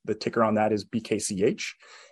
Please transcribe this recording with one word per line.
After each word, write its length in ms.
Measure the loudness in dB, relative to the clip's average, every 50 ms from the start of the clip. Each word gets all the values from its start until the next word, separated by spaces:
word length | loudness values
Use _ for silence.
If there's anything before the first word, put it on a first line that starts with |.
| -6
the 120 | -6 -6
ticker 280 | -4 -4 -2 2 2 2
on 120 | 4 4
that 180 | 2 2 2 2
is 100 | 0 -2
B 160 | -4 -6 -6
K 200 | -2 -2 -2 -2
C 240 | -2 -4 -2 0 2
H. 320 | 0 0 -2 -6 -12 -12 -16 -20 -20 -20 -20 -20 -16